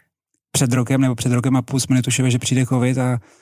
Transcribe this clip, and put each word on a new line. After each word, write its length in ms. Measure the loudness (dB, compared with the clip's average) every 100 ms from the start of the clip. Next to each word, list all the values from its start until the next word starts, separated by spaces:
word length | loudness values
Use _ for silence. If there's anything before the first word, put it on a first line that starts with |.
| _ _ _ _ _
před 220 | -2 0
rokem 280 | 0 0 0
nebo 140 | 0 0
před 160 | 0
rokem 240 | 0 2 0
a 60 |
půl 180 | 0 -4
jsme 160 | 0 0
netušili, 360 | 0 0 0
že 80 | 0
přijde 260 | 0 0 0
covid 320 | 0 0 0
a, 220 | 0 -2 -6 _